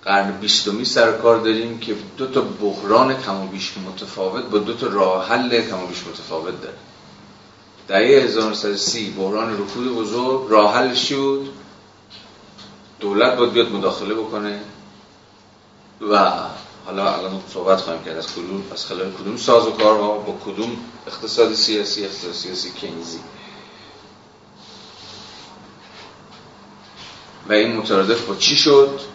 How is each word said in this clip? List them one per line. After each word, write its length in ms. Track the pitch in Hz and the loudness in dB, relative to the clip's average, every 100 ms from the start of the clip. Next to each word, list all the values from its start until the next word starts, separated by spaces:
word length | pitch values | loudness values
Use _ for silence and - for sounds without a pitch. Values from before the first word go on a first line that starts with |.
قرن 280 | 95 101 98 | 2 0 0
بیستمی 540 | 98 104 - 104 101 123 | -4 0 0 0 -2 -2
سر 260 | 123 113 | 4 4
کار 280 | 107 117 113 | 6 4 6
داریم 400 | 113 110 117 117 | 4 0 -2 -8
که 160 | - 98 98 - | -6 -8 -8 -8
دو 100 | 131 | -2
تا 140 | 135 | -2
بحران 800 | 107 98 104 95 101 107 113 131 | -2 -2 -4 -2 2 4 4 0
کم 200 | 104 98 | -4 -6
و 60 | 95 | -6
بیش 260 | 95 - 104 | -8 -10 -10
متفاوت 680 | 92 90 - - 95 113 123 | -12 -12 -12 -4 -4 -4 0
با 120 | 104 | 0
دو 160 | 98 | 0
تا 140 | - 123 | -4 -2
راه 400 | 101 95 92 92 | 2 2 2 0
حل 320 | 120 123 120 | 0 2 0
کم 220 | 107 95 | 0 -6
و 40 | 92 | -8
بیش 160 | 87 87 | -10 -10
متفاوت 540 | 82 - 80 85 - | -14 -8 -8 -6 -10
داره. 140 | - - - - - - - - - - - - - | -12 -16 -20 -20 -20 -20 -20 -20 -20 -20 -20 -20 0
دههٔ 360 | 98 117 139 | 2 8 8
هزار 200 | 120 107 | 6 0
و 60 | 110 | 0
نهصد 200 | 104 104 | -2 -2
و 80 | 101 | -2
سی 340 | - 117 101 | -2 -2 -6
بحران 420 | 95 95 104 117 | -4 -2 -2 -2
رکود 420 | 104 98 120 123 117 | -4 -6 -4 -4 -2
بزرگ، 540 | 107 117 127 131 104 | -4 -2 0 0 4
راه 260 | 110 104 117 | 6 6 4
حلش 300 | 131 123 - | 2 0 -2
چی 100 | 139 | -2
بود؟ 380 | 139 139 135 - - - - - - - - - - - - - - - | 0 -2 -4 -12 -20 -20 -20 -20 -20 -20 -20 -20 -20 -20 -20 -20 -20 -8
دولت 380 | 101 101 123 123 | -2 2 4 4
باید 160 | 117 | 2
بیاد 180 | 110 110 | 4 0
مداخله 420 | 101 95 - 98 | 0 -2 -2 -4
بکنه 480 | 110 104 107 104 104 104 - - - - - - - - - - - - - 104 | -4 -4 -4 -6 -8 -12 -18 -20 -20 -20 -20 -20 -20 -20 -20 -20 -20 -20 -10 2
و 220 | 101 92 - - - - - 95 | 4 4 2 -6 -12 -18 -18 -8
حالا 300 | 95 98 80 | -2 0 0
الان 260 | 95 95 - | -4 -8 -8
صحبت 280 | 95 90 95 | -4 2 2
خواهیم 220 | - 80 | 2 -6
کرد 140 | 87 80 | -6 -8
از 100 | 80 | -8
کدوم، 360 | - 87 98 95 | -10 -8 -8 -8
از 140 | 87 - | -10 -8
خلال 260 | 90 95 | -6 -6
کدوم 260 | 92 98 120 | -6 -8 -4
سازوکارها، 800 | - 120 110 107 107 107 104 107 | 6 6 6 4 4 4 2 -2
با 200 | 104 92 107 | -4 -8 -8
کدوم 320 | 95 117 120 - - - | -6 -6 -6 -12 -16 -14
اقتصاد 460 | - 110 123 110 | -10 -8 2 4
سیاسی، 520 | 107 - 107 98 - 98 | 4 0 0 -2 -4 -6
اقتصاد 280 | - 90 | -8 -10
سیاسی 380 | 85 90 92 87 | -10 -8 -8 -8
کینزی. 480 | - - 82 85 82 - - - - - - - - - - - - - - - - - - - - - - - - - - - - - - - - - - - - - - - - - - - | -8 -10 -10 -10 -12 -14 -18 -20 -20 -20 -20 -20 -20 -20 -20 -20 -20 -20 -20 -20 -20 -20 -20 -18 -18 -18 -20 -20 -20 -20 -20 -20 -20 -20 -20 -20 -20 -20 -20 -20 -20 -20 -20 -20 -20 -20 -18 0
و 40 | |
این 240 | 107 117 113 | 2 4 0
مترادف 480 | 98 98 98 117 - | 0 0 2 0 -2
با 100 | 95 | -2
چی 220 | - 143 | 2 4
شد؟ 420 | 156 139 139 139 - | 6 8 6 2 -10